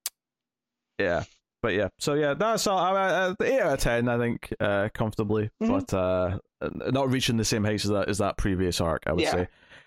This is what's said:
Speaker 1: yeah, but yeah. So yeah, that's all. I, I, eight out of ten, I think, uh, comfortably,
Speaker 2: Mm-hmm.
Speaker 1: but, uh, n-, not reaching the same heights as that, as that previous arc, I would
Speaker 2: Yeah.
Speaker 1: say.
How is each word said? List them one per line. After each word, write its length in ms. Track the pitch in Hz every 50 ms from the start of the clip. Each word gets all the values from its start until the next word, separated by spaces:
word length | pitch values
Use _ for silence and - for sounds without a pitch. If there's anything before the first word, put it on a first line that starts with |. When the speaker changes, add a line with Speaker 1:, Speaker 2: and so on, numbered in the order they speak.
| - - _ _ _ _ _ _ _ _ _ _ _ _ _ _ _ _ _ -
Speaker 1:
yeah, 260 | 101 90 - 78 - - - _ _ _ _ - -
but 100 | 113 90
yeah. 160 | 101 101 90 - -
So 140 | - 156 143
yeah, 200 | 151 151 143 139
that's 320 | 147 202 226 226 202 -
all. 120 | 214 190 185
I, 120 | 165 185 190 196 190 190 156 175 190 185
I, 40 | 185 - 196
eight 180 | - 269 262
out 120 | 202 160 139
of 60 | 131
ten, 280 | - 147 117 120 120 123
I 100 | 117 120
think, 340 | 120 120 117 - - - 110 -
uh, 300 | 107 104 101 101 98 110 -
comfortably, 580 | - 120 110 - - 110 101 110 107 104 107 _ - 220
Speaker 2:
Mm-hmm. 100 | 226 254
Speaker 1:
but, 220 | 285 277 - -
uh, 440 | 95 92 92 92 92 92 87 95 - - _ _ - -
n-, 300 | 78 - - - 101 127
not 180 | 135 139 131
reaching 280 | 127 131 - - 120 113
the 60 | 107
same 200 | - 123 110 101
heights 200 | 107 107 101 101
as 40 | 101
that, 180 | 104 98 95 -
as 80 | 104 92
that 180 | 104 95 -
previous 440 | - - 104 92 90 92 90 85 - 87
arc, 220 | 82 78 - -
I 60 | - 82
would 100 | 87 78
Speaker 2:
Yeah. 80 | 76 -
Speaker 1:
say. 160 | 87 90 - - _ - - - - -